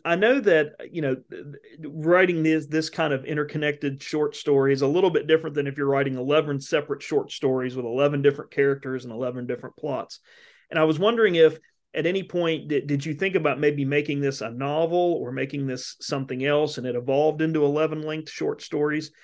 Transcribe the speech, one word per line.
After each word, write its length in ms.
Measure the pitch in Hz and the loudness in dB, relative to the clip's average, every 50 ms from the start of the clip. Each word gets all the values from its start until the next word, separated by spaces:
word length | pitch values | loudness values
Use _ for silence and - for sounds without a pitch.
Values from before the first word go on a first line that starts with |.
| - | -4
I 100 | 165 170 | -2 0
know 240 | 180 202 233 262 277 | 2 4 4 2 4
that, 320 | 208 202 170 156 147 151 - - - - | 4 4 4 4 4 2 -4 -14 -16 -12
you 100 | - 170 | -6 -4
know, 140 | 151 135 131 | -2 -2 -2
th-, 280 | 131 - _ - 90 - 143 143 - - - 117 151 | -4 -6 _ -16 -16 -14 -16 -16 -18 -20 -20 -20 -16
th-, 100 | 156 143 | -16 -14
writing 520 | 156 160 151 165 175 185 190 180 175 160 156 | -10 -4 0 4 4 6 6 4 2 2 2
this, 240 | 160 160 156 139 139 | 2 2 0 0 -2
this 240 | 151 156 156 - | -2 -2 -2 -2
kind 200 | - - 160 151 | -2 -2 -2 0
of 140 | 143 127 143 | -2 -2 -4
interconnected 800 | - 156 151 147 147 - 156 147 147 147 143 147 143 135 135 - | -4 -4 -4 -4 -4 -4 -2 -2 -2 -2 -2 -4 -6 -6 -8 -8
short 320 | - - 151 151 147 - | -6 -2 -2 -2 -2 -4
story 380 | - - 151 143 139 135 139 139 | -4 -2 2 2 4 4 4 2
is 80 | 135 | 2
a 60 | 139 135 | 2 2
little 220 | 151 180 190 185 | 2 2 0 0
bit 160 | 160 147 147 | 0 0 2
different 300 | 151 160 160 165 156 147 | 2 2 2 2 0 -4
than 120 | 151 139 139 | -4 -4 -4
if 100 | 135 147 | -4 -2
you're 100 | 143 139 | 0 0
writing 300 | 139 139 139 135 131 127 | 2 2 0 0 -2 -4
eleven 420 | 127 135 147 160 151 147 143 139 | 0 2 2 2 2 2 -2 -4
separate 420 | 139 - 151 151 147 - 139 139 | -4 -2 -2 -2 -2 -2 -6 -8
short 300 | - - 160 139 104 - | -4 -2 0 0 0 -2
stories 420 | - - - 135 131 131 127 127 123 | -4 -4 -2 0 0 0 -2 -4 -6
with 120 | 127 120 | -6 -6
eleven 360 | 113 117 131 143 147 147 143 | -4 0 2 2 2 2 2
different 300 | 139 143 139 147 156 - | 4 2 2 2 -2 -6
characters 540 | - 143 139 139 139 139 139 135 131 127 123 | -2 0 2 2 0 -2 -4 -8 -8 -8 -8
and 80 | 123 113 | -10 -8
eleven 340 | 117 131 123 123 127 123 123 | -6 -6 -6 -6 -6 -6 -6
different 300 | 123 123 135 123 - _ | -8 -8 -10 -12 -14 _
plots. 420 | - 147 131 117 - - - - _ _ _ - - - _ _ _ - | -8 -6 -6 -6 -8 -10 -14 -20 _ _ _ -20 -20 -20 _ _ _ -6
And 80 | - 160 | 0 2
I 60 | 160 | 4
was 160 | 160 156 143 | 4 4 4
wondering 360 | 190 214 240 226 220 196 175 | 2 2 4 4 4 4 8
if 220 | 165 160 156 156 - _ _ _ _ _ _ - | 8 8 8 6 4 _ _ _ _ _ _ -4
at 120 | - 156 | -2 0
any 180 | 170 185 196 185 | 0 0 -2 -4
point 440 | - - 175 170 165 160 - - 147 | -4 -2 -2 0 0 0 -2 -2 -2
did, 200 | 151 135 117 147 | -2 -2 0 0
did 180 | 147 139 139 | -2 -2 -2
you 80 | 165 147 | -4 -4
think 220 | - 196 190 180 | -4 -2 0 0
about 220 | 170 156 151 127 135 | 2 2 0 0 2
maybe 280 | 151 147 147 143 139 | 2 2 2 2 0
making 340 | 135 147 147 147 156 143 143 | 0 0 0 0 0 -2 -2
this 220 | 143 139 135 - | -2 -2 -2 -4
a 80 | 107 113 | -6 -8
novel 640 | 117 123 139 143 147 156 165 165 175 175 175 175 170 | -6 -6 -4 -2 -2 0 0 0 2 2 2 2 0
or 180 | 135 123 120 | -2 -4 -6
making 340 | 131 131 135 139 143 143 139 | -6 -4 -4 -4 -4 -4 -4
this 300 | 135 127 - - - - - | -4 -6 -6 -8 -12 -14 -14
something 420 | - - 147 139 135 131 131 127 135 | -8 -6 -4 -4 -4 -4 -6 -4 0
else 340 | 143 147 147 151 147 - - | 2 2 2 2 0 -2 -4
and 80 | 123 | -6
it 120 | 127 120 123 | -6 -4 -4
evolved 440 | 123 131 135 143 151 156 151 151 | -2 0 2 2 2 2 2 0
into 220 | 160 160 160 156 147 | 0 0 2 2 2
eleven 380 | 143 143 151 156 156 156 156 | 2 2 2 0 0 -2 -4
linked 260 | 151 156 156 156 156 - | -6 -6 -6 -8 -8 -10
short 340 | - - 156 151 147 - | -8 -6 -4 -4 -4 -6
stories? 500 | - - - 147 147 151 147 156 151 - - _ | -8 -6 -4 -2 0 0 0 -2 -6 -8 -12 _